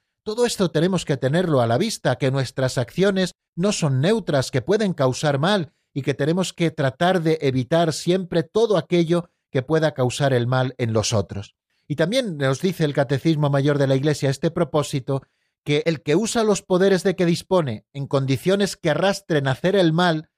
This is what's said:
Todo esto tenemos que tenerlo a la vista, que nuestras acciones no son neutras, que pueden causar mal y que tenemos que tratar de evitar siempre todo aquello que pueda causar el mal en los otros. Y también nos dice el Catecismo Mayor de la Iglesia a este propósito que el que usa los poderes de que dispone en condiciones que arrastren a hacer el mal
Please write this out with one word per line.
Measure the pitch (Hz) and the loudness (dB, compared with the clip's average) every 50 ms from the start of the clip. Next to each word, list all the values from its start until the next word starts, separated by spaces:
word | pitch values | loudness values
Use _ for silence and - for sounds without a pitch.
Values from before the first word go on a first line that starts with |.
| _ _ _ _ | _ _ _ _
Todo | _ 214 214 240 240 | _ -8 -2 0 0
esto | 233 - - 190 160 | 0 2 0 -2 0
tenemos | - 156 165 185 190 156 - | 2 0 2 2 0 -2 -2
que | - 143 | -2 -2
tenerlo | 123 139 131 147 175 185 170 147 127 | -2 0 0 0 0 2 2 2 2
a | 117 | 2
la | 113 117 135 | 2 2 0
vista, | 208 226 - - - 147 127 | 0 -2 -4 -4 -2 -2 -2
que | - 143 131 | 0 0 0
nuestras | 135 139 131 - - - 131 127 - 131 | 0 0 -2 -4 -2 -2 -2 -2 -2 -4
acciones | 117 - - 170 190 208 190 190 185 175 - _ _ _ _ | -4 -4 0 2 2 2 2 0 -2 -4 -6 _ _ _ _
no | 165 180 208 | -2 -2 -2
son | 208 - 170 143 131 127 | 0 0 0 0 0 2
neutras, | 147 190 226 226 175 - 143 135 123 - | 2 2 2 0 0 0 0 0 -2 0
que | - 131 | -4 -4
pueden | - 165 202 220 220 190 | 0 0 0 0 0 -2
causar | 170 - 131 131 123 - - 151 139 135 | 0 0 0 0 0 0 -2 0 0 0
mal | 151 185 214 196 143 - _ _ _ _ _ | 0 0 0 0 -2 -6 _ _ _ _ _
y | 143 | -4
que | 127 151 131 | -4 -4 -2
tenemos | - 139 151 170 190 175 - | 0 0 0 0 0 -2 -4
que | - - 170 160 | -2 -2 -2 -2
tratar | 156 - 143 131 - - 175 180 190 180 | -2 -2 -2 -2 0 0 0 2 2 2
de | 156 160 160 - | 2 0 0 0
evitar | 147 135 123 131 120 - 165 165 170 160 | 0 -2 0 -2 -2 0 0 2 2 0
siempre | 143 - - 175 180 190 185 - 170 165 156 | -2 -2 -2 -2 0 0 -2 -2 -2 -2 -2
todo | - - 214 233 220 202 | 0 0 0 2 2 2
aquello | 165 160 - 180 175 170 156 170 170 165 - _ _ _ _ | 0 0 0 0 0 2 2 0 -2 -2 -6 _ _ _ _
que | - 131 | -4 -4
pueda | 120 - 160 160 160 151 - | -2 0 0 2 2 0 0
causar | - 127 123 - - 143 139 | 0 -2 -2 0 0 0 2
el | 131 120 120 | 2 0 0
mal | 120 131 131 127 135 - - | 0 0 0 -2 -2 -4 -4
en | 123 113 | -4 0
los | 110 110 104 - | 0 0 0 0
otros. | 120 101 92 - - 98 - - _ _ _ _ _ _ _ - | 0 -2 -2 -4 -8 -12 -12 -14 _ _ _ _ _ _ _ -8
Y | 147 | -2
también | 131 160 175 233 269 247 202 160 143 | -2 -2 0 0 -2 -2 -2 -4 -2
nos | 139 135 135 131 | 0 0 0 0
dice | 175 190 170 - 160 | -2 -2 0 0 -2
el | 147 131 | 0 0
Catecismo | 151 139 123 143 127 - 165 160 147 151 139 | -2 0 0 -2 0 0 0 2 2 2 2
Mayor | 143 139 135 147 143 139 | 2 2 2 2 2 2
de | 139 131 | 2 2
la | 135 | 2
Iglesia | 135 139 156 143 - 151 135 | 2 2 0 0 0 -2 -2
a | |
este | 135 - - 165 | -2 -2 -4 -4
propósito | 165 175 170 135 - 151 139 - - 135 120 - 135 131 - _ _ _ _ _ _ _ _ | -2 -2 -2 0 0 -2 -2 -2 -6 -6 -4 -4 -6 -6 -6 _ _ _ _ _ _ _ _
que | 143 147 147 - | -2 -2 0 0
el | 170 160 131 | -2 -2 -2
que | - 147 147 | -2 0 0
usa | 190 226 214 - 240 220 | 0 0 0 -2 0 2
los | 214 196 - | 2 0 0
poderes | - - 185 175 196 196 190 175 | 0 -2 0 2 4 2 2 2
de | - 196 180 | 2 -2 0
que | 185 180 | 2 0
dispone | 165 175 - - - 190 180 156 131 107 104 - _ | 0 0 -2 -2 0 0 0 0 -2 -6 -8 -12 _
en | _ 139 139 | _ -10 -6
condiciones | - - 135 135 131 135 120 - 175 196 202 202 185 - | -2 -2 -2 0 0 -2 0 0 0 0 2 0 -2 -4
que | - - 160 | -4 -2 -2
arrastren | 147 156 180 202 196 - - - 165 147 139 139 | 0 2 0 0 -2 -2 -4 -2 -2 0 0 0
a | |
hacer | 127 - - 180 196 | -2 0 0 0 2
el | 196 175 165 | 4 2 2
mal | 156 175 180 175 160 156 156 _ _ | 2 2 2 2 0 -2 -6 _ _